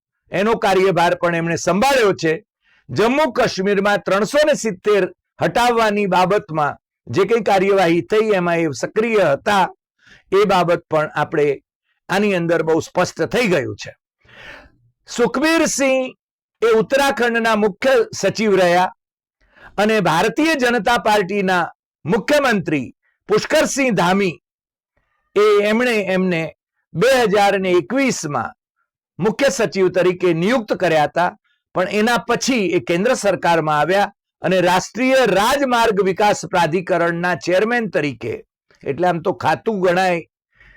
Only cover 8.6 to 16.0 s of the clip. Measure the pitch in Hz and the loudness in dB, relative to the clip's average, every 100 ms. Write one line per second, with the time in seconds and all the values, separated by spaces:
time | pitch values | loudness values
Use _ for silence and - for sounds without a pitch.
8.6 | 165 135 175 202 233 220 170 139 - 202 | -2 -4 -6 -2 0 2 2 0 0 0
9.6 | 330 381 _ _ _ - - 190 208 190 | 0 -4 _ _ _ -20 -2 0 2 2
10.6 | 170 175 - 156 151 - 147 160 147 139 | 2 -2 -2 -2 -2 -4 -4 0 0 -2
11.6 | _ _ _ _ - 190 208 185 170 170 | _ _ _ _ -6 -2 0 0 0 0
12.6 | 160 160 - - 175 - 160 214 240 170 | 0 0 -2 -2 -2 -2 -4 -2 0 0
13.6 | 117 101 - - _ _ _ - - - | -2 -8 -16 -20 _ _ _ -20 -20 -20
14.6 | - _ _ _ - - 233 254 320 330 | -20 _ _ _ -10 -2 -2 0 0 2
15.6 | 302 - 269 262 | 0 0 0 0